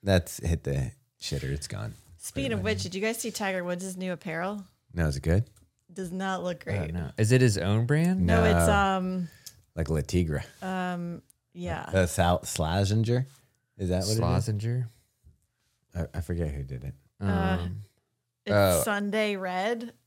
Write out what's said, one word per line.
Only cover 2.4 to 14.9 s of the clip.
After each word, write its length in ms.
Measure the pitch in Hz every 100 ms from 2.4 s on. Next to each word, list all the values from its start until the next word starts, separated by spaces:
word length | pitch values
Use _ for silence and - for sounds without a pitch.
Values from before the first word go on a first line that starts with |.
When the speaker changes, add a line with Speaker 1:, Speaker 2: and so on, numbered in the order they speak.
| 269
Speaker 2:
of 100 | 214
which, 200 | 196 202
did 120 | 185 185
you 60 |
guys 160 | 220 233
see 140 | 233
Tiger 340 | - 202 185 175
Woods' 320 | 180 190 185
new 160 | 185
apparel? 500 | 175 175 160 180 208 185 _ _
Speaker 1:
No, 140 | 87 78
is 100 | 67
it 60 |
good? 200 | 78 92 117 _ _ _ _
Speaker 2:
Does 200 | 180 185
not 280 | 185 190 185
look 220 | 175 175 -
Speaker 3:
Oh, 40 |
Speaker 2:
great. 220 | 104 78
Speaker 3:
no. 180 | 85 73 -
Is 160 | 107
it 80 | 123
his 160 | 123 98
own 280 | 90 107 120
brand? 400 | 147 175 185 180
Speaker 2:
No, 200 | - -
it's, 200 | - -
Speaker 1:
No. 80 |
Speaker 2:
um, 540 | 202 196 190 185 185 170 - - - _ -
Speaker 1:
Like 140 | 80
Le 120 | 78
Tigre. 420 | 71 90 85 71 - -
Speaker 2:
um, 600 | - 185 180 180 175 170 _ _ _
yeah. 360 | 175 175 165 -
Speaker 1:
The 160 | 95 90
Sal-, 320 | - 87 90 -
Slazenger? 800 | - 78 90 98 107 113 120 135 _ _ _ _ -
Is 120 | 92
that 140 | 92
what 80 | 95
it 20 |
is? 60 | 110
Speaker 3:
Slazenger? 640 | 87 87 107 104 113 123 117